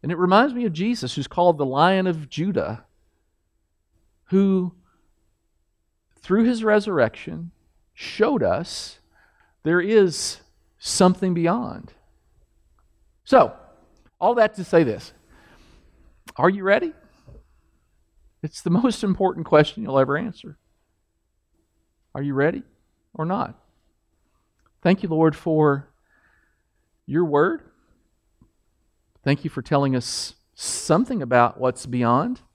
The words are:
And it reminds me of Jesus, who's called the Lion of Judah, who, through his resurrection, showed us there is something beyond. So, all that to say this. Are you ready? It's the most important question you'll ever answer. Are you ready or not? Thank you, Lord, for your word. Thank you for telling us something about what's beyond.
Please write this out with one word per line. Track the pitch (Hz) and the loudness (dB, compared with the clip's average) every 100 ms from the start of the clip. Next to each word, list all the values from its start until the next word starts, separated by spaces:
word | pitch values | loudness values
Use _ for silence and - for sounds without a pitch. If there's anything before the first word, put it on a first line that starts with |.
And | 151 | -6
it | 170 | -2
reminds | 180 196 277 | 4 4 4
me | 247 233 | 0 -6
of | |
Jesus, | 160 208 240 127 | -4 -4 -4 -6
who's | - 135 | -8 -8
called | - 175 156 | 2 2 2
the | |
Lion | 139 135 170 190 185 | -2 2 2 2 0
of | 165 143 | -4 -8
Judah, | - 135 170 78 113 _ _ _ _ _ _ _ _ _ _ _ _ _ _ _ | -6 -4 -2 -4 -8 _ _ _ _ _ _ _ _ _ _ _ _ _ _ _
who, | 190 196 190 180 - _ _ _ _ _ _ _ _ _ _ _ _ _ _ | 0 2 0 -2 -10 _ _ _ _ _ _ _ _ _ _ _ _ _ _
through | - 196 | 0 2
his | 233 240 | 2 0
resurrection, | 214 208 208 170 117 - - 160 170 _ _ _ _ | 2 2 2 0 0 -2 -14 -12 -14 _ _ _ _
showed | _ - - 220 262 | _ -16 -2 0 2
us | 101 95 180 - - - _ _ _ _ _ _ | 0 -2 -6 -12 -14 -20 _ _ _ _ _ _
there | 156 175 | -2 -2
is | 185 220 190 151 - - _ _ _ _ | 4 4 4 0 -8 -10 _ _ _ _
something | - - 185 180 190 | -8 4 4 4 -2
beyond. | 170 165 190 240 - - _ _ _ _ _ _ _ _ _ _ _ _ _ | -2 -2 -2 -6 -12 -18 _ _ _ _ _ _ _ _ _ _ _ _ _
So, | - 262 131 - - _ _ _ _ _ | 2 4 4 0 -20 _ _ _ _ _
all | 185 240 | -2 2
that | 214 | 0
to | 214 | 0
say | 175 170 | 2 2
this. | 143 101 - _ _ _ _ _ _ - _ _ _ _ - - | 2 -2 -12 _ _ _ _ _ _ -20 _ _ _ _ -20 0
Are | 160 | 0
you | 196 | 0
ready? | 190 214 339 - _ _ - - _ _ _ _ _ _ _ _ _ _ | 0 0 0 -12 _ _ -20 -20 _ _ _ _ _ _ _ _ _ _
It's | 160 - | -14 -8
the | - | -2
most | 208 247 220 | 0 0 0
important | 208 185 190 170 160 | -2 0 -2 -2 2
question | 151 147 - | 4 4 -2
you'll | - 135 | -2 0
ever | 131 143 | 0 -2
answer. | 226 - - 151 _ _ _ _ _ _ _ _ _ _ _ _ _ _ _ | -6 -12 -20 -20 _ _ _ _ _ _ _ _ _ _ _ _ _ _ _
Are | 139 | -10
you | 143 | -6
ready | 135 147 - - _ _ _ _ | 0 0 -2 -14 _ _ _ _
or | - 160 | -8 -6
not? | 190 - - _ _ _ _ _ _ _ _ _ _ _ _ | -4 -6 -12 _ _ _ _ _ _ _ _ _ _ _ _
Thank | - 196 | 0 0
you, | 185 | 0
Lord, | 160 160 | 2 2
for | 151 - 156 151 139 139 _ _ _ _ _ _ _ _ _ _ _ | 0 -2 2 2 2 -6 _ _ _ _ _ _ _ _ _ _ _
your | - 151 | -6 -2
word. | 170 143 170 330 - _ _ _ _ _ _ _ _ _ _ _ _ _ _ _ | 2 2 2 0 -10 _ _ _ _ _ _ _ _ _ _ _ _ _ _ _
Thank | - 147 | -4 -2
you | 156 | -4
for | - | -10
telling | 127 143 139 127 | -2 0 0 -2
us | - - - - _ | -4 -10 -12 -16 _
something | _ - - - 160 247 240 | _ -10 -10 0 0 0 -4
about | 127 123 120 - | 0 2 2 2
what's | 127 123 127 | -4 -4 -8
beyond. | 123 120 123 214 254 _ | -2 2 2 0 -6 _